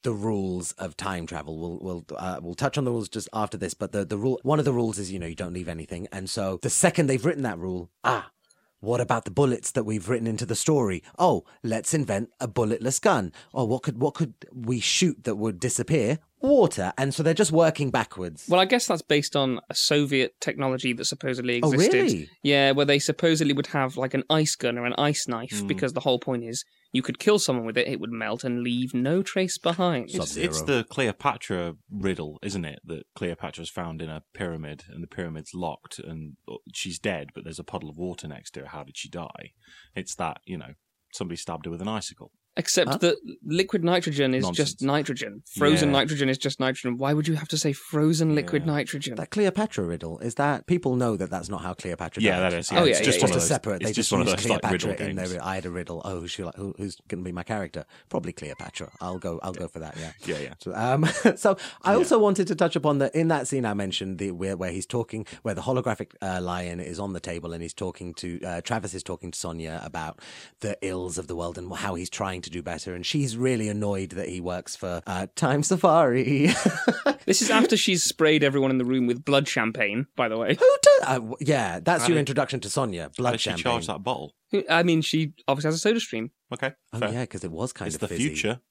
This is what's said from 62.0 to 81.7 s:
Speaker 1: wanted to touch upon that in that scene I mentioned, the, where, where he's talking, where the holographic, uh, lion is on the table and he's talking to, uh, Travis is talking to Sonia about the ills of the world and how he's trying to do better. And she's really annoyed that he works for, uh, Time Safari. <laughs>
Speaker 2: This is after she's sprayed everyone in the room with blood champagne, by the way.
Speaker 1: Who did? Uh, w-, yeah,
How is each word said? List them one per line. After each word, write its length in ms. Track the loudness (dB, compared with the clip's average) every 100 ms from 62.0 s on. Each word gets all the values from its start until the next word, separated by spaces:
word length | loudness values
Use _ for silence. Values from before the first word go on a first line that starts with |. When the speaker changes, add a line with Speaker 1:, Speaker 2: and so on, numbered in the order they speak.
| 6 6
Speaker 1:
wanted 280 | 6 4 0
to 80 |
touch 200 | 2 2
upon 260 | 2 2 2
that 140 | 2
in 140 | 2 2
that 180 | 2 0
scene 180 | -2 -2
I 80 |
mentioned, 420 | -2 -2 -4 -4 -4
the, 140 | -6
where, 260 | -4 -4 -4
where 140 | -4
he's 140 | -4 -4
talking, 400 | -4 -4 -6 -10 -8
where 100 | -4
the 60 | -4
holographic, 520 | 0 0 0 -4 -6 -8
uh, 180 | -4 -4
lion 400 | -2 -4 -6 -8
is 180 | -8 -8
on 140 | -6
the 80 | -6
table 320 | -6 -8 -8
and 100 | -8
he's 120 | -10
talking 400 | -6 -8 -8 -12
to, 260 | -10 -10 -8
uh, 200 | -6 -6
Travis 320 | -4 -4 -4
is 80 | -10
talking 280 | -10 -10 -10
to 60 | -8
Sonia 440 | -8 -8 -8 -8
about 360 | -10 -8 -10 -12 -18 -20 -20 _
the 180 | -8 -6
ills 380 | -6 -6 -6 -8
of 80 | -6
the 100 | -6
world 220 | -6 -8
and 120 | -10
how 220 | -6 -6 -4
he's 120 | -8
trying 320 | -6 -4 -4
to 60 | -8
do 160 | -8
better. 320 | -8 -8 -8
And 100 | -8
she's 320 | -2 -2 -2 0
really 320 | 0 0 0
annoyed 420 | -2 -2 -2 -4
that 180 | -6 -6
he 120 | -6
works 360 | -6 -6 -8 -10
for, 260 | -6 -6
uh, 220 | -6 -6 -6
Time 300 | -2 2 2
Safari. 840 | 2 4 6 6 6 4 4 4 4
<laughs> 20 | 6 2 2 0 2 0 0 0
Speaker 2:
This 160 | 2
is 80 | 4
after 260 | 6 6 4
she's 280 | 4 2
sprayed 400 | 0 4 6 6
everyone 260 | 6 4 4
in 80 | 2
the 60 |
room 240 | 2 2 2
with 160 | 0
blood 240 | 4 4 4
champagne, 580 | 0 0 2 0 0 -4
by 140 | 0 0
the 100 | 2
way. 160 | 2
Speaker 1:
Who 220 | 8 8 10
did? 200 | 10 8
Uh, 120 | 6
w-, 220 | 0 0 -4
yeah, 400 | 2 2 2